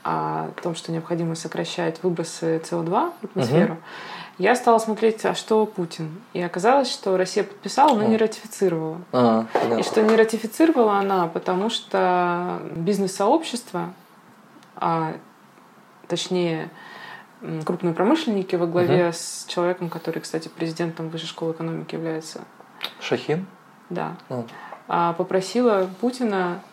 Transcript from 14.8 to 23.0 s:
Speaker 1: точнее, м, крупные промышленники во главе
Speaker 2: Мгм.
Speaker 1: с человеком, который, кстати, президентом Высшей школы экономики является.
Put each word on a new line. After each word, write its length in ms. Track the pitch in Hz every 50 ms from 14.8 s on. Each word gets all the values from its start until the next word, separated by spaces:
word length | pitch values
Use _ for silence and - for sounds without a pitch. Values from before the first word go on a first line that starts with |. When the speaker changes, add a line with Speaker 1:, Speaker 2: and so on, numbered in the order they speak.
| - 170 165 165 160 160 - - - - - _ - - - - - - - - - - - - - -
Speaker 1:
точнее, 600 | 175 165 - - 185 180 175 170 160 160 156 160 - - - - - - - - - - - - - -
м, 200 | 226 160 160 160
крупные 300 | 156 - 180 - 180 170
промышленники 600 | 165 170 185 220 320 320 - 240 208 196 185 - 190
во 100 | 170 175
главе 380 | 170 165 180 175 175 180 180 175
Speaker 2:
Мгм. 80 | 170
Speaker 1:
с 340 | 165 - - - - - - -
человеком, 400 | - 180 175 175 180 180 180 170
который, 320 | 165 165 - 165 160 160
кстати, 280 | 156 - - 160 165 160
президентом 600 | - - 165 165 160 165 170 170 165 - 165 160
Высшей 180 | 165 160 165 165
школы 240 | - - 165 165
экономики 420 | 160 - 165 165 165 160 160 - -
является. 460 | 160 165 165 160 160 160 - - - - - - - - - - - - - - -